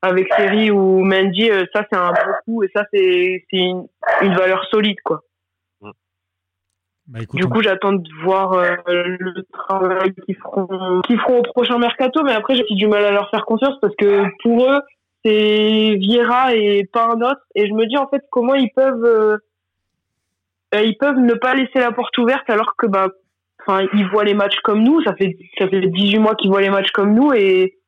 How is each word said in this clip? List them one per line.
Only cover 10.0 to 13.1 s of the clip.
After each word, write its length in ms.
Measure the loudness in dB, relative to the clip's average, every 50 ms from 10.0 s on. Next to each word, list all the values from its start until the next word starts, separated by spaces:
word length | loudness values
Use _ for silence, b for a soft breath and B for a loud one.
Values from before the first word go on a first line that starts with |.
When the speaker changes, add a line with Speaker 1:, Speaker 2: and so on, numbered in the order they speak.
| -2 -4 -4 -6 -8
Speaker 1:
qu'ils 100 | -10 -10
feront, 640 | -8 -8 -8 -6 -6 -6 -4 -6 -8 -4 -2 -2 -2 0
qu'ils 120 | 0 -2 0
feront 200 | 0 0 0 0
au 40 | 0
prochain 360 | -2 -2 -2 -2 0 0 0
mercato, 440 | -2 -2 -2 -2 -4 -2 0 0 0
mais 100 | 0 -2
après, 220 | -2 -2 -2 -2
j'ai 100 | -2 0 -2 -2
du 120 | -2 0
mal 160 | 0 2 2 2
à 80 | 2